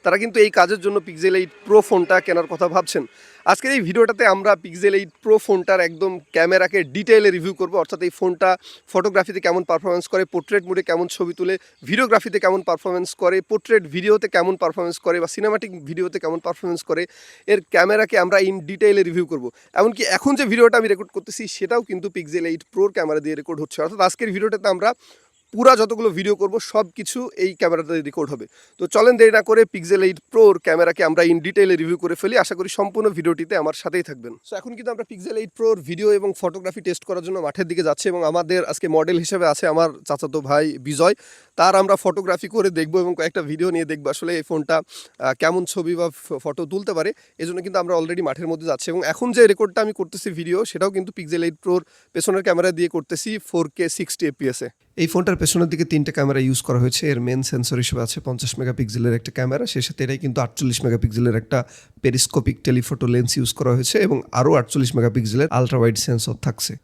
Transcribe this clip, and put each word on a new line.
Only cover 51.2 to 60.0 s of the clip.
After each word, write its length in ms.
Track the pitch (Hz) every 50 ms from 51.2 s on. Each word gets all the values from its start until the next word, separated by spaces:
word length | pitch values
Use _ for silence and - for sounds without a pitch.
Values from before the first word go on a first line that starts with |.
| 170 147 170 170 170
eight 100 | 170 156 _ _
Pro-র 180 | 185 180 180 165 _ _ _ _ _ _
পেছনের 300 | 175 - - 190 196 185
ক্যামেরা 220 | 190 175 170 175 185 175
দিয়ে 120 | 160 175 165 -
করতেছি 340 | 165 143 _ 175 151 - 214 220 208 - -
ফোর 160 | - 170 165 147 _
কে 80 | - 175 165 -
সিক্সটি 280 | - 180 - - - 180 147
এফপিএস-এ। 380 | 135 _ 135 131 123 - 127 120 _ _ _ _ _ - 165
এই 40 | 160 -
ফোনটার 240 | 180 180 196 185 -
পেছনের 280 | 160 151 - 175 170 160 170
দিকে 120 | 156 165 - 156
তিনটা 180 | 151 143 151 -
ক্যামেরা 220 | 147 143 139 139 135 131
ইউজ 120 | 131 131 127 -
করা 120 | - 131 123 123
হয়েছে। 200 | 127 - - - 151
এর 80 | 139 120 123
মেইন 140 | 123 131 131 135 -
সেন্সর 260 | - 123 120 - 123 123 120
হিসেবে 180 | - - 123 117
আছে 120 | 113 - - -
পঞ্চাশ 240 | 135 127 120 - 120 - -
মেগাপিক্সেলের 540 | 131 127 120 - 123 104 107 120 117 120 117 117
একটা 120 | 113 - _
ক্যামেরা, 280 | - 127 127 131 147 240 - -
সেই 100 | 131 123
সাথে 140 | - 160 -